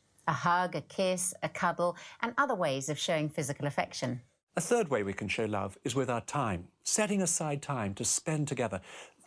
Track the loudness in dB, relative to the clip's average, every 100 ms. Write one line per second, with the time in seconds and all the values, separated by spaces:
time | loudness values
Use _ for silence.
0 | _ -6 -2 0 4 4 2 -2 -4 0
1 | 0 2 -2 -2 -6 0 0 2 0 0
2 | -10 -6 -2 2 2 2 2 0 -2 -2
3 | 0 2 0 -2 -4 -2 -2 -2 -4 -4
4 | -4 -4 -10 _ _ -4 2 2 4 2
5 | 2 -2 -2 0 0 0 -2 -4 -2 0
6 | 0 -2 -2 -2 0 -2 -6 _ -2 2
7 | 2 2 2 0 0 -2 -2 -2 -2 -2
8 | 0 0 0 0 0 0 0 -2 -8 -16
9 | -20 -20